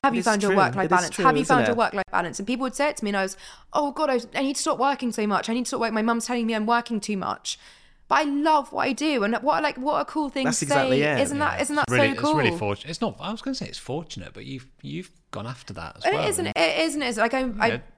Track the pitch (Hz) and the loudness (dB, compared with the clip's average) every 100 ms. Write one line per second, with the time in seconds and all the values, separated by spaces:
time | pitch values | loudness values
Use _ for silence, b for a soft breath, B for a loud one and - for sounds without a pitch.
0 | 247 233 214 208 202 196 180 139 185 185 | 2 2 2 2 4 4 4 2 4 4
1 | 175 - 233 262 254 254 220 233 220 202 | 2 2 4 4 4 4 4 4 2 0
2 | 190 - 175 - 202 247 262 - 294 302 | -2 -2 -2 -4 -4 -2 -2 -2 -2 -2
3 | 208 202 190 - B B B - 294 285 | -2 -2 -2 -6 B B B -2 -2 0
4 | 302 254 233 - 277 285 - 269 269 269 | 0 0 -2 -2 -2 -2 -2 0 0 0
5 | 247 214 214 196 - 233 240 254 233 220 | -2 -2 0 0 0 -2 -2 -2 -2 0
6 | 226 233 - 247 226 226 214 233 240 220 | 0 0 -2 -2 0 0 2 0 0 -4
7 | 202 202 - - - - B B B B | -2 -4 -4 -6 -8 -10 B B B B
8 | - 269 302 285 311 311 262 - - 247 | 0 2 2 0 4 2 2 -2 -2 0
9 | 302 277 202 233 254 330 302 262 262 294 | 0 2 2 0 2 2 0 -2 -2 0
10 | 285 311 294 277 262 240 285 277 262 190 | 0 -2 -2 0 0 0 2 2 4 4
11 | 302 - 277 285 302 - 277 294 277 247 | 4 2 0 0 -2 0 -2 0 2 4
12 | 277 269 294 311 113 - 104 101 143 165 | 4 2 0 2 2 0 -2 -4 -6 -4
13 | 226 - 180 214 - 262 - - - 139 | -4 -4 -8 -8 -6 -8 -8 -12 -8 -8
14 | 165 - 82 - 131 135 127 _ 139 156 | -8 -12 -14 -14 -12 -12 -14 _ -12 -10
15 | 180 _ _ - 110 131 - 95 82 - | -12 _ _ -10 -10 -12 -12 -12 -12 -4
16 | - 415 427 392 339 - 330 311 330 285 | -2 0 0 -2 -2 0 0 0 -2 -2
17 | 254 220 233 262 262 208 220 123 - | -4 0 0 0 -2 0 0 0 -8